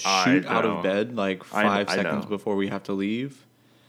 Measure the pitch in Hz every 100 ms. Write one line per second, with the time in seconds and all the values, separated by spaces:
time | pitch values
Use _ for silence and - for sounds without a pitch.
0 | 98 95 90 92 90 113 110 82 92 101
1 | 120 117 98 92 - 104 104 101 101 95
2 | 87 71 - 101 110 98 98 98 - 98
3 | 101 113 139 135 - _ _ _